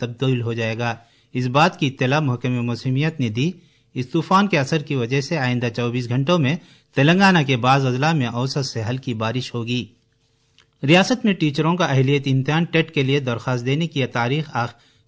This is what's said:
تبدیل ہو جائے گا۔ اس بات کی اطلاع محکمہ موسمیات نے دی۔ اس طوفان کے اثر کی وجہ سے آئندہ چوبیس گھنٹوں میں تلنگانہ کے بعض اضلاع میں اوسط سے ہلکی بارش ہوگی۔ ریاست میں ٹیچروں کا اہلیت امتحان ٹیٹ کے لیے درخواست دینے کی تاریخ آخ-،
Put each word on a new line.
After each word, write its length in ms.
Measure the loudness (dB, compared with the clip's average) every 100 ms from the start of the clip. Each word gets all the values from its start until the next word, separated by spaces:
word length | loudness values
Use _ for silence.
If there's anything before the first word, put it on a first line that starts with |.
تبدیل 420 | -6 -4 -2 0
ہو 100 | -2
جائے 260 | -2 -4 -2
گا۔ 160 | -4 -6 -12 _ _
اس 140 | -6 0
بات 340 | 4 2 2
کی 60 | -2
اطلاع 340 | 0 0 2
محکمہ 400 | 0 -2 -2 -2
موسمیات 600 | -2 -4 -2 -2 -2 -2
نے 80 | -4
دی۔ 220 | -2 -2 -4 _ _ _
اس 160 | -10 -4
طوفان 360 | -4 2 4 4
کے 120 | 2
اثر 200 | 0 -2
کی 160 | -2
وجہ 260 | -4 -2 -2
سے 180 | -2 -2
آئندہ 300 | 0 0 -2 -2
چوبیس 320 | -2 -2 -2
گھنٹوں 300 | -2 2 2
میں 180 | 2 -2 -8 _ _
تلنگانہ 440 | 0 4 6 6 4 2
کے 100 | 2
بعض 300 | 2 2 2
اضلاع 260 | 0 0
میں 140 | 0 0
اوسط 380 | -2 -4 -4
سے 180 | -6 -6 -4
ہلکی 260 | -4 -6
بارش 400 | -4 -4 -4 -6
ہوگی۔ 300 | -6 -4 -4 -6 _ _ _ _ _ _ _ _ _
ریاست 420 | 4 4 4 2
میں 80 | 0
ٹیچروں 440 | 0 0 0 0 0
کا 80 |
اہلیت 380 | 2 2 2 2 0
امتحان 380 | 0 2 0
ٹیٹ 300 | 0 0 0
کے 80 | 0
لیے 180 | 0 0
درخواست 460 | 0 -4 -2 -2 0
دینے 200 | -2 -2
کی 200 | -2 -2
تاریخ 440 | -2 -2 -2 -2
آخ-، 220 | -4 -4 -8 _ _